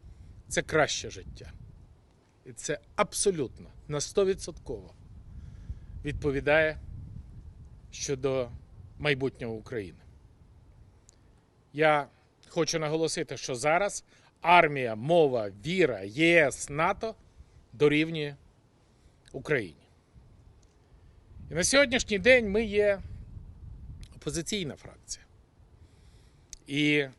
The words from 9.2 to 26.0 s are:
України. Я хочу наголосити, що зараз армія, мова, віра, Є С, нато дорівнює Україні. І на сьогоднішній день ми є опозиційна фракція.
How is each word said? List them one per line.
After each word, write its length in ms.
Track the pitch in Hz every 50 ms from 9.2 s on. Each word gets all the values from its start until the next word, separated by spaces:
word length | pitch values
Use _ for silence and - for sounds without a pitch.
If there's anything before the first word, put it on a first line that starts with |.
| 139 127 - - 127 117 113
України. 440 | 110 107 - 131 117 98 85 - - - - - - - - - - - - - - - - - - - - - _ _ - - _ _ _ _ _ _ _ _ _ _ _ -
Я 340 | 143 156 156 151 147 139 123 _ _ _ _ _ _ _
хочу 320 | - - 175 160 - - 165
наголосити, 580 | 156 147 156 160 165 151 - 180 151 - 139
що 180 | 117 - - 135
зараз 480 | 120 123 147 160 180 202 202 - - - _ _ _ _ _ _ _
армія, 540 | - 165 175 175 165 151 147 139 127 117 110
мова, 540 | 107 120 147 175 175 156 139 127 117 107 101 98 101 104
віра, 360 | 151 180 190 170 135 117 95 95
Є 440 | 101 107 139 160 170 170 170 151
С, 220 | 131 - - - -
нато 460 | 120 147 165 185 208 - - 226 208 - _ _ _ - - _ - - - _ -
дорівнює 600 | 110 147 147 147 151 160 160 165 156 151 143 143 - - _ _ _ _ _ _ _ _ _ _ _ _ - _ _ _ -
Україні. 560 | - 143 127 - 151 127 104 85 76 - _ _ _ _ _ _ _ - - - - - - - - - - _ _ _ _ _ - - - - - - - - - - - -
І 20 | 143
на 100 | 160 185
сьогоднішній 560 | - 262 277 285 247 254 247 - - 214 196
день 320 | 175 240 262 247 233 202
ми 120 | 190 220 233
є 380 | 208 202 208 208 208 202 190 - - - - - - - - - - - - - - - - - - - - - - -
опозиційна 600 | - - 156 139 165 160 - 220 208 180 139 98
фракція. 500 | - - - - - _ - - - - - _ - _ _ _ - - - - - - - _ -